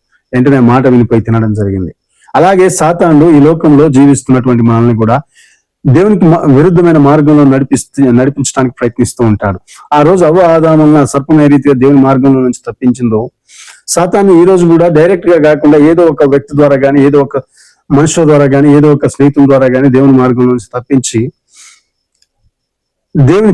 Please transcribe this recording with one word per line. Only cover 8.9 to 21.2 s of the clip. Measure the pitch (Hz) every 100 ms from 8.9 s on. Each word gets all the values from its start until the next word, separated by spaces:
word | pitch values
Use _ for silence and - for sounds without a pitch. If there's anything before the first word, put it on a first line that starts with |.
| - 117 -
ఉంటాడు. | 117 104 104 92 - - -
ఆ | 147
రోజు | 151 190 160
అవ్వ | 175
ఆదాములను | 170 165 160 156 151 151
ఆ | 135
సర్పం | 139 135 156
ఏ | 147
రీతిగా | 143 143
దేవుని | 131 135 143
మార్గంలో | 135 131 135 131
నుంచి | 127 120 -
తప్పించిందో | 110 127 123 120 110 127 - _ - - - -
సాతాను | - 180 208 202 170
ఈ | 180
రోజు | 185 175
కూడా | 165 170
డైరెక్ట్ | 151 170 185 170
గా | 165 151
కాకుండా | 147 147 151
ఏదో | 151 165
ఒక | 165 143
వ్యక్తి | 143 139 - 143
ద్వారా | 147 139
గానీ, | 135 143
ఏదో | 139 143
ఒక | 135 135 - _ _ _ -
మనుషుల | 139 156 170
ద్వారా | 156 147
గానీ, | 143 139 147 147
ఏదో | 151
ఒక | 143 127
స్నేహితుల | - 143 143 135
ద్వారా | 135 131
గానీ | 127 139
దేవుని | 127 139
మార్గం | 131 127 120 123
నుంచి | 123 -
తప్పించి | 123 123 135 - 113